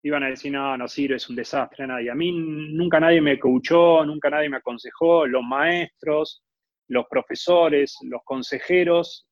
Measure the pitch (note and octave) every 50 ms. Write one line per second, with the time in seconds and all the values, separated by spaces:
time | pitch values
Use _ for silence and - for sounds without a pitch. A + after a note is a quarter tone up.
0 | _ D3 D3 D3 C#3 C3+ C3 B2+ - C#3+ C#3 C#3 C#3 C#3 C3+ B2+ B2 A#2+ - -
1 | C#3 C#3 C3+ B2 - - B2 A#2+ A#2 - - C#3+ B2+ - _ - C#3 C3 B2+ B2
2 | A#2 A#2+ A#2+ C#3+ E3+ F3+ F3 E3+ D#3+ D#3+ D#3 D3+ D#3 D3+ D#3 D#3+ F3 F3 D#3+ D#3
3 | D#3+ E3 E3+ E3 D3+ D3 C#3 C3 - B2+ B2+ B2+ - - E3 E3+ E3+ E3+ E3 D#3+
4 | D#3 D3 D3+ D3+ - D3 C#3+ D3+ D3+ D3 C#3 B2+ _ B2 A#2+ A#2 - B2 - -
5 | E3 E3 E3+ E3+ D#3 C3+ B2 C3 B2 A#2+ C3 C#3 D3 E3 F3 F3 E3+ D3+ _ _
6 | - D#3 D3+ D3+ D#3 - - _ _ _ _ _ _ _ _ _ _ _ B2 B2
7 | A#2+ _ - C3 A#2+ _ - - - - F3 F3 E3+ D#3+ D3 C#3+ C#3+ C3 - -
8 | C3 B2+ B2 A#2 _ - C3+ C3 B2 - C#3+ B2+ - - F3+ F3+ F3+ E3+ E3+ E3+
9 | E3+ E3+ - - _ _